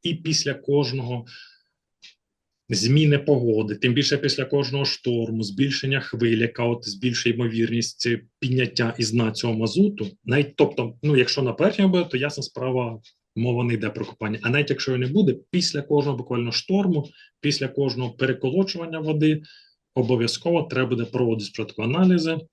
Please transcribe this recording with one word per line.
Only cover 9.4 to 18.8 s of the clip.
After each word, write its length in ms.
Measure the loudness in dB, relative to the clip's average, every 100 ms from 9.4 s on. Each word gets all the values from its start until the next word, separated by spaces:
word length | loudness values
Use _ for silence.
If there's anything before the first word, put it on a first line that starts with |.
| -2
мазуту. 540 | 0 0 2 2 2 -10 -8 0
Навіть, 300 | 0 0 2
тобто, 380 | 2 2 -6 -4
ну, 140 | 2 4
якщо 240 | 2 0
на 120 | -2
поверхні 320 | 2 0 4 4
буде, 180 | 4
то, 140 | 0 -2
ясна 260 | -4 -6
справа, 560 | -10 -6 -2 -2 -2 -8 _ _ _ -2
мова 280 | 0 2
не 100 | 0
йде 160 | 0 -2
про 160 | -4 -8
купання. 340 | -6 -6 -2
А 80 | 0
навіть 200 | 0 0
якщо 220 | -2 -2
його 140 | -2 0
не 20 |
буде, 280 | 4 4 2 -2
після 300 | -2 0 -4
кожного 360 | 0 0 2 -4
буквально 340 | -4 -4 -2
шторму, 580 | -4 0 2 2 0 -2 -14 -20 _
після 260 | -4 -2 -4
кожного 440 | -2 -2 -2 -6
переколочування 880 | -2 -2 0 0 0 0 -2